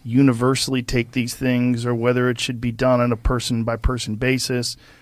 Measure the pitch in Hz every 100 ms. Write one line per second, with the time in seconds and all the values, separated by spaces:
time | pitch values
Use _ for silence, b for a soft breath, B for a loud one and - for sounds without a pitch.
0 | 117 123 139 113 127 131 - 131 120 127
1 | 117 127 120 - 127 123 123 117 123 120
2 | 117 123 123 120 - 120 120 113 127 123
3 | 120 113 - 127 - 117 113 117 - 123
4 | 117 104 127 131 - 123 117 - b b